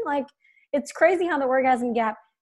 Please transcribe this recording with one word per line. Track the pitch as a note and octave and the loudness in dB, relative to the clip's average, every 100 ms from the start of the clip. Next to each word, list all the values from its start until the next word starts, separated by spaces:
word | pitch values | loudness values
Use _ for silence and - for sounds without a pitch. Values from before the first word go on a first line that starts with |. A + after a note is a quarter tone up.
Like, | G#4+ C#4+ B3+ _ _ _ _ | -2 -4 -6 _ _ _ _
it's | C#4+ - | -6 -6
crazy | - D#4+ F4+ F4 | 2 2 2 0
how | D4+ | -2
the | C4+ | 0
orgasm | C4 C4 B3+ B3 | 2 2 2 0
gap | A#3 A3 G#3+ _ _ | -2 -2 -4 _ _